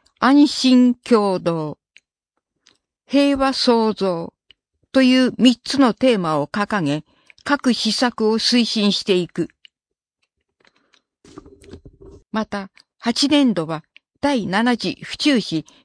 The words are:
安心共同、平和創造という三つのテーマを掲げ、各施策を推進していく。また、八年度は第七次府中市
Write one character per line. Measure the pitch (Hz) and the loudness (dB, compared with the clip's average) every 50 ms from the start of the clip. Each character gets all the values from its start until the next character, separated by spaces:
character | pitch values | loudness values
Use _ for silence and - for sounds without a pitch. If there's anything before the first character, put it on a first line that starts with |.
| _ _ _ _ | _ _ _ _
安 | - 247 277 285 285 | 2 4 6 6 6
心 | - - - - 262 254 247 247 247 240 | 6 4 0 2 4 6 6 4 4 2
共 | - _ - 240 214 202 202 185 175 | -2 _ 2 2 2 2 0 -2 -2
同、 | 170 170 170 165 156 151 143 - _ _ _ _ _ _ _ _ _ _ _ _ _ _ _ _ _ _ _ _ _ _ _ _ _ | -2 -4 -4 -4 -6 -8 -10 -12 _ _ _ _ _ _ _ _ _ _ _ _ _ _ _ _ _ _ _ _ _ _ _ _ _
平 | _ - 277 285 285 277 | _ 2 2 2 2 2
和 | 269 269 269 254 | 0 0 -2 -2
創 | - - 254 240 226 220 220 202 | 0 0 2 2 2 2 0 -2
造 | - 196 190 175 165 170 190 - _ _ _ _ _ _ _ _ _ _ _ | -2 -4 -4 -4 -4 -8 -12 -14 _ _ _ _ _ _ _ _ _ _ _
と | - 262 262 | 0 2 4
い | 254 254 254 254 240 | 4 4 4 2 0
う | - - | -2 -4
三 | 202 262 240 | -4 -4 -4
つ | - _ - - 269 | -4 _ -8 -2 0
の | 277 233 202 | 0 0 0
テ | - - 262 233 | 0 0 0 0
ー | 196 | 0
マ | 175 160 156 147 | -2 -2 -4 -4
を | 143 | -4
掲 | - - 214 202 - 220 202 165 | -6 -6 -8 -6 -4 -4 -4 -4
げ、 | 139 143 156 - _ _ _ _ _ _ _ _ | -4 -4 -6 -8 _ _ _ _ _ _ _ _
各 | - 285 277 - 254 220 | -6 -6 -2 0 -2 -2
施 | - - 220 202 | -2 -2 -4 -2
策 | - 262 240 - - 220 214 | -2 -2 -4 -2 -2 -2 -2
を | 220 220 | -2 -2
推 | - - 233 247 233 | -2 0 0 0 0
進 | - - 226 202 202 185 | 0 -2 -2 0 0 -2
し | - - | -2 -2
て | - 190 | -2 -2
い | 180 175 - | -2 -2 -4
く。 | - - 165 - - _ _ _ _ _ _ _ _ _ _ _ _ _ _ _ _ _ _ _ _ _ _ _ _ _ _ _ _ _ _ _ _ _ _ - - - - - - _ - - - - _ - - _ - - - - _ _ | -6 -8 -8 -8 -8 _ _ _ _ _ _ _ _ _ _ _ _ _ _ _ _ _ _ _ _ _ _ _ _ _ _ _ _ _ _ _ _ _ _ -20 -20 -20 -20 -20 -20 _ -20 -20 -20 -20 _ -20 -20 _ -20 -20 -20 -20 _ _
ま | - 220 214 | -8 -8 -8
た、 | - - 202 190 - _ _ _ _ _ _ | -8 -10 -14 -14 -16 _ _ _ _ _ _
八 | - 233 233 - 277 269 | -6 -6 -4 -2 0 2
年 | 302 285 277 247 196 | 2 2 2 2 0
度 | 175 160 | -2 -4
は | 151 160 151 - _ _ _ _ _ _ _ | -6 -8 -10 -12 _ _ _ _ _ _ _
第 | - 285 285 240 185 | -4 -2 -2 -2 -4
七 | - 170 208 226 247 240 | -2 -2 0 0 0 0
次 | 226 - 175 - - - | -2 -4 -6 -8 -8 -12
府 | - - - | -14 -10 -2
中 | - 302 277 226 | 0 2 2 2
市 | - - 165 156 - - _ _ | 0 -2 -6 -6 -8 -8 _ _